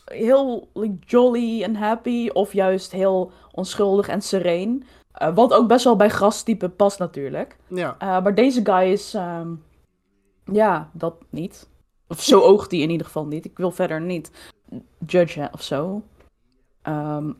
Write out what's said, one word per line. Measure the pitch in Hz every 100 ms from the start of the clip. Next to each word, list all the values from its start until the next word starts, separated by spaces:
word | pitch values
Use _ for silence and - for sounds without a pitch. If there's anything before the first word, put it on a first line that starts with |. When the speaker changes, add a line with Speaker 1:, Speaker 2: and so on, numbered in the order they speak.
Speaker 1:
heel, | - - 226 269 269 233 -
like, | - 214 185 -
jolly | 247 247 240 233 226
en | 190 214
happy, | 214 233 240 240 233
of | - 202
juist | 196 190 190 -
heel | 185 190 185 180 - _
onschuldig | - 185 - 202 196 196
en | 208
sereen. | - 190 175 170 202 262 - _ _
Eh, | - 156
wat | 175 247
ook | 240 226
best | 240
wel | 254 214
bij | 208
grastype | - 202 226 - 208 180
past | - 202 196
natuurlijk. | 175 147 135 143 233 _ -
Speaker 2:
Ja. | 180 156 -
Speaker 1:
Eh, | 196 185
maar | 196
deze | 196 262 247
guy | 208 185 185
is, | 196 -
ehm, | 214 175 170 165 165 _ _ _ _ _ _ _ _
ja, | - 202 214 165 156
dat | 160 165 165 -
niet. | - 180 - _ _ _ _ -
Of | 165
zo | - 196
oogt | 180 202 -
hij | 180
in | 156
ieder | 165 -
geval | - 151
niet. | 151
Ik | - -
wil | 180
verder | 175 180 160
niet | 170 175 156 - - _ _ - - - 165
judgen | 185 170 - 143
of | -
zo. | - 135 170 202 - _ _ _ _ _ _ _
Ehm, | - 151 151 151 151
maar | -